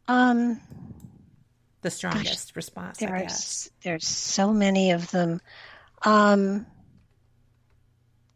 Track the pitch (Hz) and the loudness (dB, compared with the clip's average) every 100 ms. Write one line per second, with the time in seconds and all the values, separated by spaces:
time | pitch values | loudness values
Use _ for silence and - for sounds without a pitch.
0 | - 247 247 240 240 220 - - - - | 0 2 4 4 0 -2 -10 -20 -20 -20
1 | - - _ _ _ _ _ _ 175 - | -20 -20 _ _ _ _ _ _ -10 -8
2 | 180 214 - - - - - - 180 - | -6 -4 -4 -6 -10 -14 -14 -14 -14 -8
3 | 208 185 175 180 - - - _ 185 160 | -6 -4 -6 -8 -8 -10 -12 _ -8 -6
4 | - - - - 202 214 196 190 185 170 | -6 -6 -4 0 2 4 4 4 4 2
5 | 175 180 170 170 - - - - _ _ | 0 -2 0 -2 -10 -20 -20 -20 _ _
6 | 214 214 208 202 196 202 - - _ _ | 4 6 6 6 2 -2 -8 -20 _ _
7 | _ _ _ _ _ _ _ _ _ _ | _ _ _ _ _ _ _ _ _ _
8 | _ _ _ | _ _ _